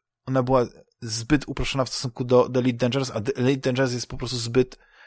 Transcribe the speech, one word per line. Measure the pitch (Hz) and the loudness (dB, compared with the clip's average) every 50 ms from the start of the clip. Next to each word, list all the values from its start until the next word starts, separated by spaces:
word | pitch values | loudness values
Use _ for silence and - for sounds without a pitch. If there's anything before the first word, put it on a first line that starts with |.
| _ _ _ _ _ | _ _ _ _ _
ona | 131 131 131 127 | -2 0 0 2
była | 127 131 127 120 110 - - - _ _ _ | 2 2 2 2 0 -4 -12 -20 _ _ _
zbyt | - 117 110 113 113 - 151 143 - - | -10 -8 -6 -6 0 2 0 0 0 -2
uproszczona | 139 - 131 - - 135 127 | -6 -4 -4 -2 -2 -2 -2
w | - | -2
stosunku | - - - 127 - - 127 | -4 -4 -6 -6 -6 -6 0
do, | 123 127 123 120 - | 4 6 6 6 4
do | 123 127 | 2 0
Elite | 120 127 120 117 | 0 0 0 2
Dangerous, | 127 120 120 139 135 127 - | 0 0 0 0 -2 -2 -4
a | 113 | -6
D-, | 104 135 - | -6 -4 -2
Elite | - 123 127 143 131 | 0 2 2 2 2
Dangerous | - 131 127 123 135 127 123 | 0 0 0 0 0 0 -2
jest | 120 - | -4 -6
po | - - | -8 -8
prostu | 127 127 117 127 | -8 -6 -4 -4
zbyt | 120 113 117 117 131 123 - - - _ _ _ - - | -4 -4 0 2 2 2 2 -2 -18 _ _ _ -20 -20